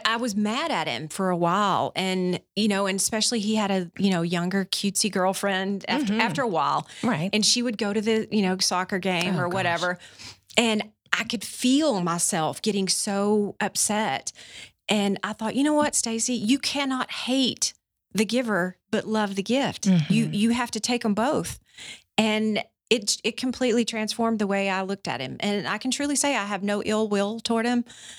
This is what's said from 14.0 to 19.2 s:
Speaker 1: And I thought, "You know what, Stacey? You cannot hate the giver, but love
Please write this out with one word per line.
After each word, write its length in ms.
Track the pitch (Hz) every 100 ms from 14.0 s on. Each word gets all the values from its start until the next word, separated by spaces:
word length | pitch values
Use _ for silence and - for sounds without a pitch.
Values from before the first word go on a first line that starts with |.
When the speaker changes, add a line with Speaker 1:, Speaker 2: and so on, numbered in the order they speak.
| 208 135 - - - - - _ -
Speaker 1:
And 300 | 214 202 196
I 80 | 202
thought, 240 | 214 220 220
"You 80 |
know 100 | 294
what, 220 | 302 294 -
Stacey? 380 | 233 226 233
You 260 | 240 208 277
cannot 500 | - 277 277 262 -
hate 640 | - - 262 247 - - - _ _ _
the 120 | 190
giver, 520 | 214 240 233 196 180 - _
but 160 | 214 -
love 300 | 220